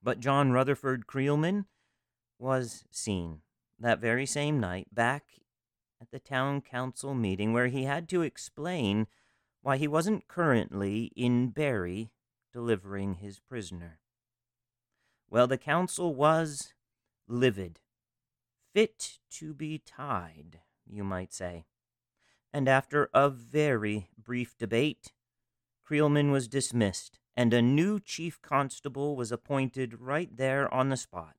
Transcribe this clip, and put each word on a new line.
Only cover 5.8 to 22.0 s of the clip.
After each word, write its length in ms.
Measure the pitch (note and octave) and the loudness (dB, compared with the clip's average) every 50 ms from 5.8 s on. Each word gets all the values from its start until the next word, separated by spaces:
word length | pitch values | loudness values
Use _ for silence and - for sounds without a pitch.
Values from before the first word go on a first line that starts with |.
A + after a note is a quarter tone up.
| _ _ _ _ | _ _ _ _
at 100 | A#2 _ | -20 _
the 80 | - C3 | -16 -16
town 420 | _ - C#3 C3 C3 C#3 C#3+ C#3 | _ -4 -2 0 0 0 -2 -4
council 520 | - - - B2 B2+ C3 B2 - - C#3 C#3 | -6 -6 -6 -6 -6 -6 -8 -10 -8 -6 -2
meeting, 400 | B2+ A2+ G2 F#2+ F#2 G#2 A2 A2+ | 0 0 0 0 0 0 0 2
where 140 | A#2+ B2 B2 | 2 2 2
he 160 | B2 C#3 C3 | 0 -2 -2
had 260 | C3+ C#3 D#3 F3 D#3+ | -2 -4 -4 -4 -2
to 120 | F3+ F3+ | -2 -2
explain 840 | E3+ C#3+ - - - - _ - D3 E3 F3+ F3 B2+ G2+ G2+ G#2+ A2 - _ _ _ _ _ _ _ _ _ _ | -2 -2 -4 -8 -18 -18 _ -10 -8 -6 -4 0 0 2 2 2 0 -2 _ _ _ _ _ _ _ _ _ _
why 160 | _ C3 C#3 C3+ | _ -2 0 0
he 100 | C#3+ D3 | 0 0
wasn't 400 | C#3+ D#3 E3 G3 G#3+ F#3+ - _ | 0 0 2 2 0 -2 -4 _
currently 840 | - - F3 D#3 C3 A#2 F2+ - - G2 G2 G2 G2+ G#2+ A#2 - - | -4 0 2 4 4 4 2 0 -4 -4 -2 -2 -2 -2 -4 -6 -6
in 340 | - B2 B2 B2 A#2+ B2 C3 | -2 0 2 4 2 2 0
Barrie 600 | A2 - D#3 C#3+ B2+ G#2 F2+ F2 F2+ G2 A2+ A2 _ _ _ _ _ _ _ _ | -2 -2 -2 0 0 -2 -2 -4 -4 -6 -8 -10 _ _ _ _ _ _ _ _
delivering 640 | _ B2 A#2+ A#2 A2+ F#2+ F2+ G2 G2 G2 G2 G2+ F#2+ | _ -8 0 0 0 0 -2 -8 -8 -6 -4 -4 -6
his 240 | E2 G2 G2+ G2 - | -6 -8 -16 -16 -18
prisoner. 600 | _ _ C3 A#2+ G#2 E2+ F#2 F2 E2+ E2+ D#2+ _ _ _ _ _ _ _ _ _ _ _ _ _ _ _ _ _ _ _ _ _ _ _ _ _ _ _ | _ _ -12 -10 -10 -10 -12 -14 -14 -16 -18 _ _ _ _ _ _ _ _ _ _ _ _ _ _ _ _ _ _ _ _ _ _ _ _ _ _ _
Well, 180 | - A2+ B2 B2+ | 4 4 4 4
the 100 | C3+ B2+ | 4 -2
council 580 | - - D3 E3+ F#3 F3+ - - F3 F3 D#3 | -2 0 0 0 0 -2 -2 -2 -2 -2 0
was 580 | B2+ C#3+ D3+ D#3+ D#3+ E3 D#3 D3 C3+ - - _ _ _ _ _ _ _ _ _ _ _ _ | 2 4 4 4 4 2 -2 -6 -10 -12 -14 _ _ _ _ _ _ _ _ _ _ _ _
livid, 520 | A#2 A#2+ B2+ B2+ G#2+ G2 F#2+ F2 E2+ _ _ _ _ _ _ _ _ _ _ _ _ _ _ _ _ _ _ _ _ | -2 2 4 4 2 2 -8 -10 -12 _ _ _ _ _ _ _ _ _ _ _ _ _ _ _ _ _ _ _ _
fit 460 | G3+ A3 G#3+ _ _ - - - _ _ _ | 0 0 0 _ _ -14 -14 -14 _ _ _
to 220 | - - D#3+ D#3 D#3 | -20 -14 -14 -14 -12
be 260 | C#3 D#3 D3+ D#3 D3+ | -10 -8 -8 -8 -8
tied, 840 | _ - - - C3 C#3+ B2+ G2 F2 E2 D#2+ D#2+ D#2 E2 - E2+ _ _ _ _ _ - | _ -16 -14 -12 -6 -4 -4 -4 -4 -8 -16 -20 -20 -20 -20 -20 _ _ _ _ _ -16
you 140 | - G#2 G2+ | -10 -8 -6
might 300 | G2 F#2+ F#2 F#2 - - | -4 -4 -4 -6 -8 -10
say. 320 | - F#2 F2+ F2 E2+ E2 _ _ _ _ _ _ _ | -8 -8 -8 -8 -10 -16 _ _ _ _ _ _ _